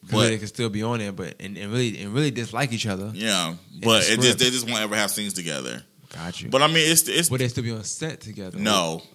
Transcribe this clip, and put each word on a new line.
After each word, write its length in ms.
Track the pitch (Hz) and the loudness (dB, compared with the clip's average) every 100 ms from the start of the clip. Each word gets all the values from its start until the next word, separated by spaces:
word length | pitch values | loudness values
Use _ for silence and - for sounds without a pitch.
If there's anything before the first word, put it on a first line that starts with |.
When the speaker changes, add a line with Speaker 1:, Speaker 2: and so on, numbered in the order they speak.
Speaker 1:
'Cause 80 | - | 0
Speaker 2:
But 160 | 107 113 | 2 4
Speaker 1:
they 100 | 110 | 2
can 80 | 107 | -6
still 220 | - 117 | -4 -2
be 140 | 104 | -2
on 180 | 110 120 | -2 -4
there, 100 | 104 | -4
but 220 | 95 90 - | -8 -10 -10
and, 160 | 98 101 | -14 -10
and 140 | 101 | -4
really 280 | 117 123 82 | -2 -2 -2
and 140 | 101 | -4
really 160 | 113 151 | 0 0
dislike 420 | 117 117 110 139 | 0 -6 -4 -2
each 140 | 117 107 | -2 -2
other. 240 | 95 101 | -4 -4
Speaker 2:
Yeah, 360 | 107 110 98 82 | -4 0 2 0
Speaker 1:
In 60 | 85 - - | -6 -14 -4
Speaker 2:
but 240 | 110 110 | 4 4
Speaker 1:
the 80 | 87 | 6
Speaker 2:
it 40 | 113 | 6
just, 40 | |
Speaker 1:
script. 160 | 123 95 | 4 4
Speaker 2:
they 120 | 127 | 2
just 160 | 127 117 | 2 -2
won't 120 | 117 | -2
ever 120 | 107 | 0
have 160 | 107 104 | 0 0
scenes 220 | 110 104 | 0 -4
together. 500 | 90 82 73 64 60 - _ - | -4 -4 -4 -6 -10 -14 _ -18
Speaker 1:
Got 260 | 85 82 87 | -10 -10 -8
you. 80 | - | 0
Speaker 2:
But 140 | 135 | 4
I 60 | 147 | 4
mean, 220 | 165 156 | 4 4
it's, 160 | 165 - | 4 4
it's 240 | 117 170 | 0 0
Speaker 1:
Would 120 | 131 | 0
they 60 | 127 | 0
still 140 | 120 | -2
be 60 | 117 | -4
on 140 | 113 | -6
set 380 | 98 - 156 - | -8 -8 -8 -10
together? 360 | 107 104 95 90 | -14 -12 -10 -4
Speaker 2:
No, 440 | 104 101 85 82 - | 2 4 4 -4 -8